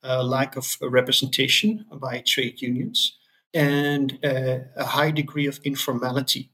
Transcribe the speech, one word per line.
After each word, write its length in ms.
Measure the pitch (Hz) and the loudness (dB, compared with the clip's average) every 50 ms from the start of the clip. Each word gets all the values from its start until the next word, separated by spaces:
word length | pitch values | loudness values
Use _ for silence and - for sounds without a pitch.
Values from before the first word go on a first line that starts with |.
| - | -2
a 200 | 131 127 127 127 | -2 0 0 2
lack 320 | 123 131 131 139 135 - | 0 2 0 0 -2 -4
of 220 | 135 127 - - - | -8 -6 -6 -6 -4
representation 1040 | - 127 123 127 123 127 127 - - 127 - - 135 127 - - - 208 226 214 - - | -4 2 4 4 4 6 4 2 2 2 2 0 2 4 4 4 4 2 2 0 -6 -14
by 280 | - - - - 120 123 | -14 -10 -8 -8 -8 -4
trade 420 | - - - - 127 117 - - | -2 0 0 0 0 -2 -4 -6
unions, 560 | - 127 123 123 - - - - - - - _ _ _ _ _ _ _ - | -4 -2 -2 -2 -2 -2 0 0 0 0 -2 _ _ _ _ _ _ _ 0
and, 680 | 165 147 143 143 143 147 143 147 143 139 131 127 - - | 2 2 4 4 2 2 2 0 0 0 -2 -2 -2 -2
uh, 360 | 147 131 131 131 131 127 127 - - - | -2 0 0 0 -2 -2 -4 -6 -12 -8
a 100 | - 131 | -6 -4
high 240 | 123 - - 151 156 | -2 0 2 2 2
degree 380 | 156 151 139 - - 151 143 143 | 2 0 -2 -4 -2 -2 -2 -2
of 120 | 135 - - | -2 -4 -4
informality 880 | 143 139 135 - - 127 120 123 127 127 139 135 - - 135 131 - | -4 -4 -2 -4 -2 -2 -2 -2 -2 -2 -2 0 0 -2 -2 -2 -12